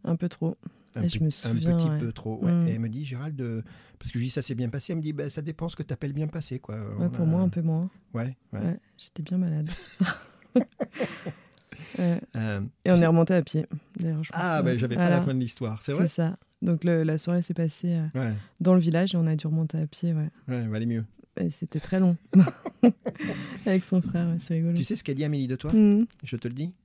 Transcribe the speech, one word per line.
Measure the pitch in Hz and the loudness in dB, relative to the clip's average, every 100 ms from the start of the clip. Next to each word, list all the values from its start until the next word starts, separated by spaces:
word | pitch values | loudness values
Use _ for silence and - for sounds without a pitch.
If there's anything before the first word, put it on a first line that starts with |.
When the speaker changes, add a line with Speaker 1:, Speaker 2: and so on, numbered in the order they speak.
Speaker 1:
Un | - 170 | -2 -2
peu | 175 | -4
trop. | - 165 - - _ _ 113 | -4 -6 -4 -14 _ _ -4
Speaker 2:
Un | |
Speaker 1:
Et | 175 | -2
je | 113 | 0
Speaker 2:
pe-, | |
Speaker 1:
me | 156 | -2
Speaker 2:
un | |
Speaker 1:
souviens, | - 117 113 165 170 | 0 -2 0 2 2
Speaker 2:
petit | 160 | 2
Speaker 1:
ouais. | 151 | 0
Speaker 2:
peu | 117 | -4
trop, | - 110 110 | -6 -8 -2
ouais. | 175 | 2
Speaker 1:
Mm. | 175 165 | 2 2
Speaker 2:
Et | |
elle | 113 | 0
me | 113 | -4
dit, | 117 | -4
Gérald, | 147 123 147 143 | -8 -8 -8 -6
euh, | 120 113 - - - _ | -4 -6 -8 -16 -20 _
parce | - | -8
que | 120 | -4
je | |
dis, | 127 | -4
ça | 143 | -4
s'est | 131 | -6
bien | 120 123 | -4 -4
passé. | 131 - | -6 -6
Elle | 165 | -6
me | |
dit, | 156 | -4
bah, | 147 143 | -6 -8
ça | 147 | -8
dépend | 151 156 170 | -10 -8 -8
ce | - | -8
que | |
t'appelles | 160 127 143 | -8 -6 -6
bien | 143 156 | -4 -6
passé, | 165 - 123 | -6 -8 -10
quoi. | - 107 | -8 -8
Speaker 1:
Ouais, | 104 104 175 | -8 -2 -2
Speaker 2:
On | |
Speaker 1:
pour | - | 0
Speaker 2:
a | 165 | 2
Speaker 1:
moi, | 170 | 4
un | 185 | 2
peu | 175 | 0
moins. | 165 160 185 - _ | 0 0 -4 -8 _
Speaker 2:
Ouais, | 113 120 131 _ | -6 -6 -8 _
ouais. | 101 | -4
Speaker 1:
Ouais, | 170 180 _ _ | -4 -4 _ _
j'étais | - - | -16 -12
bien | 151 180 | -4 -2
malade. | 180 156 151 175 - - | -2 -2 -4 -8 -14 -2
<laughs> | 180 - - _ _ 254 - _ 196 - - - - - _ _ _ - 156 - | -2 -2 -10 _ _ -2 -2 _ -10 -6 -6 -6 -12 -14 _ _ _ -20 -14 -2
Ouais. | 175 170 - - | 0 0 -4 -6
Speaker 2:
Euh, | 110 101 107 _ | -2 -2 -4 _
Speaker 1:
Et | 180 | 4
on | |
Speaker 2:
tu | 180 | 6
Speaker 1:
est | |
Speaker 2:
sais | 165 | 8
Speaker 1:
remonté | 165 165 | 6 6
à | 185 | 4
pied, | 151 156 - 151 _ - | 2 -2 -4 -10 _ -6
d'ailleurs, | 165 156 | -4 -4
je | 156 | -4
me | 165 | -4
Speaker 2:
Ah, | 175 160 | 0 2
Speaker 1:
souviens. | - | 2
Speaker 2:
bah, | 123 | 2
j'avais | 120 123 | 0 2
pas | |
Speaker 1:
Voilà. | 175 175 | 4 4
Speaker 2:
la | |
fin | 175 | 2
de | 131 | 0
l'histoire, | 120 - 117 110 | -2 -4 -6 -6
c'est | - | -4
Speaker 1:
C'est | 143 | 0
Speaker 2:
vrai ? | 170 | 0
Speaker 1:
ça. | - 160 - _ _ | 0 -2 -4 _ _
Donc, | 180 165 | -2 0
le, | 175 165 | 2 2
la | 160 156 | 2 -2
soirée | - 175 | 0 -2
s'est | 175 | -2
passée, | 170 165 - 175 | -2 -2 -2 -2
euh, | 170 156 131 | -2 -2 -2
Speaker 2:
Ouais. | 120 107 - _ | -2 -4 -8 _
Speaker 1:
dans | 170 | 6
le | 185 | 6
village | 165 165 190 | 6 2 2
et | 175 | 2
on | 165 | 2
a | 156 | 0
dû | 156 | 0
remonter | 160 160 160 | 0 0 -2
à | 156 | -6
pied, | - 170 | -4 -2
ouais. | 156 151 _ - | -2 -4 _ -6
Speaker 2:
Ouais, | 127 113 | -4 -2
valait | 107 117 | -2 0
mieux. | 117 107 - - - | -2 -4 -12 -16 -4
Speaker 1:
Et | 175 | -4
c'était | - 165 156 | -4 -6 -6
très | - 185 | -2 2
long. | 185 170 - | 4 2 4
<laughs> | 190 180 - - - 240 - 233 - - - - - 226 | 6 6 2 -12 4 4 4 -8 -8 -8 -6 -10 -6 0
Avec | 190 | 0
son | - 185 | 2 0
frère, | - 170 170 | 2 -2 0
ouais, | 165 | -2
c'est | - | -2
rigolo. | 165 165 | -2 0
Speaker 2:
Tu | 170 | 0
sais | 135 - | -2 -4
ce | |
qu'a | - | -4
dit | 135 | -4
Amélie | 151 147 127 | -2 -2 -2
de | 127 | -4
toi ? | 147 | 2
Speaker 1:
Mm. | 220 208 202 233 - | 6 8 6 2 -2
Speaker 2:
Je | 131 117 | -10 -6
te | 123 | -6
le | |
dis. | 123 165 180 | -6 -8 -8